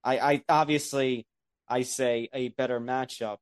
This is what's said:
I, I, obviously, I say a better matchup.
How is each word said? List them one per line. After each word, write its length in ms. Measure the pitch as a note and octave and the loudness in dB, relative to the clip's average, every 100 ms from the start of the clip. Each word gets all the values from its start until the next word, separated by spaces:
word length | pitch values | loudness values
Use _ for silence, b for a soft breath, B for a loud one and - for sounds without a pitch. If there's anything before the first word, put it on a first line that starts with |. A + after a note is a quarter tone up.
I, 140 | - D#3 | 0 2
I, 260 | C3 D3 - | 4 2 4
obviously, 760 | D3 D3+ D3+ C#3+ C#3 C3 B2 A2+ _ _ _ _ | 2 4 2 0 0 0 -2 -6 _ _ _ _
I 160 | B2 | -2
say 460 | B2+ - B2+ A#2 A#2 | -2 -2 0 0 -2
a 160 | C3+ B2+ | -6 -6
better 300 | - C3 B2 | -2 -2 -2
matchup. 580 | A#2+ B2+ C3 - A2 G#2 | -2 -4 -4 -6 -8 -8